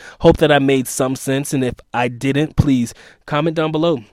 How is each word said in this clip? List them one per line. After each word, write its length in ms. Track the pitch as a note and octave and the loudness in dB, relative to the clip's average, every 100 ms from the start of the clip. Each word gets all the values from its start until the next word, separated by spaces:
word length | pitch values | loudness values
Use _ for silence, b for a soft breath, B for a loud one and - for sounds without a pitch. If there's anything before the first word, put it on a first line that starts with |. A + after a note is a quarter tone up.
| B B | B B
Hope 160 | E3 - | 4 4
that 160 | D3+ | 4
I 80 | C#3+ | 4
made 260 | C3+ C3+ A#2+ | 2 0 -2
some 300 | - C3 C3+ | -4 -4 -4
sense. 360 | C#3 C3+ C#3 | -4 -4 -2
And 120 | C#3 | -2
if 100 | B2+ - - | -2 -6 -8
I 140 | A#2 B2 | -4 -4
didn't, 480 | A#2+ C3+ C#3 D#3 | -2 -2 -2 0
please 400 | - D3 B2+ A#2 - B B | 0 2 2 -2 -8 B B
comment 320 | - D3 E3 D#3+ | -6 -2 -2 -2
down 160 | D#3 | -2
below. 320 | D#3 E3+ C#3 G#2+ | 0 -2 -2 -6